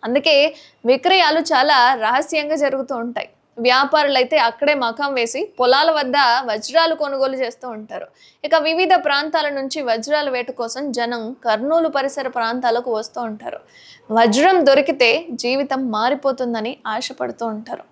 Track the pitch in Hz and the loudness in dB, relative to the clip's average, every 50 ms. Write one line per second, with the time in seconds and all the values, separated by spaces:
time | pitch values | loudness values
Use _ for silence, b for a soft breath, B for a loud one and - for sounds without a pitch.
0 | - 226 240 285 269 330 302 277 285 320 311 B B B B B _ 233 254 269 | -4 0 -2 0 2 4 4 4 4 2 0 B B B B B _ 0 0 2
1 | 262 359 381 381 349 302 302 320 320 330 320 262 269 294 302 262 240 247 269 240 | 2 2 2 4 4 2 2 0 0 0 2 2 4 4 4 4 6 4 4 2
2 | 220 220 240 262 330 330 330 311 294 294 311 311 294 277 262 262 254 247 277 240 | 0 0 0 0 -2 -2 -2 -4 -2 -2 -2 0 0 0 0 -2 -4 -6 -6 -6
3 | 233 247 240 - - - _ _ _ _ _ - 226 247 247 262 277 269 311 302 | -6 -6 -8 -8 -10 -10 _ _ _ _ _ -2 2 2 4 4 2 2 2 2
4 | 294 285 277 262 254 247 311 302 233 233 233 233 - 285 302 285 254 233 226 - | 2 2 2 2 0 2 2 2 2 2 0 0 0 0 0 2 0 -4 -4 -4
5 | 285 285 277 254 233 233 - 262 349 415 - - 247 247 254 277 311 330 320 302 | -4 -4 -2 -2 -2 -2 -2 -6 -6 -8 -4 -2 2 4 4 4 4 4 2 0
6 | 285 254 247 285 277 247 233 254 269 240 214 226 226 - 247 320 330 330 320 320 | 0 0 2 2 4 4 2 2 0 -2 -6 -6 -6 0 2 2 2 2 0 -2
7 | 302 285 277 269 269 262 269 262 262 226 233 _ - 254 233 214 214 220 - 180 | -4 -4 -2 -2 -2 -2 -2 -4 -4 -6 -6 _ -14 -12 -12 -12 -14 -14 -14 -14
8 | 165 - b b b b b b - 294 320 320 294 320 320 330 370 - 370 339 | -14 -14 b b b b b b -2 0 2 2 2 2 0 0 2 4 2 2
9 | 285 302 277 277 294 311 - 330 302 294 285 277 269 269 - 311 285 240 226 226 | 2 0 0 0 -2 -2 -2 -2 -2 -2 -4 -4 -6 -6 -6 -6 -2 -2 -2 -2
10 | 226 285 294 302 294 285 254 247 240 247 254 - 240 233 233 247 285 294 240 240 | -2 -2 -2 -2 -2 -2 -4 -4 -6 -6 -8 -8 -8 -8 -6 -8 -8 -6 -4 -4
11 | 240 233 240 233 226 220 262 _ - 240 220 214 233 285 311 330 330 320 - 277 | -4 -4 -4 -6 -8 -10 -12 _ -2 -2 0 0 0 0 0 0 0 0 -2 -2
12 | 262 277 277 294 269 262 - 247 226 226 233 254 247 247 226 233 240 262 233 214 | -4 -2 -4 -6 -8 -6 -4 -2 -2 -2 -4 -2 -2 0 0 0 -2 -2 -4 -4
13 | 220 - _ - 240 226 214 214 233 240 - - - B B B B B B B | -6 -8 _ -10 -8 -8 -10 -10 -12 -14 -14 -14 -18 B B B B B B B
14 | B _ 214 226 233 233 208 247 294 370 381 370 311 269 269 277 285 277 302 277 | B _ 2 4 4 4 4 6 4 6 6 6 6 6 6 6 4 2 2 2
15 | 254 226 233 302 339 330 247 226 - 240 254 269 285 269 277 262 269 247 214 214 | 4 4 4 2 -2 -6 -12 -6 -4 -2 -2 -2 -2 -2 -4 -4 -4 -4 -2 -2
16 | 220 247 285 277 - 277 262 262 262 240 233 226 214 233 262 _ _ 226 214 226 | 0 0 -2 0 -2 -4 -4 -2 -4 -4 -4 -6 -6 -8 -10 _ _ -8 -8 -6
17 | 262 - - - 254 247 233 _ 233 226 214 214 220 - - - - _ | -8 -10 -10 -8 -8 -10 -8 _ -8 -8 -8 -8 -10 -12 -14 -14 -14 _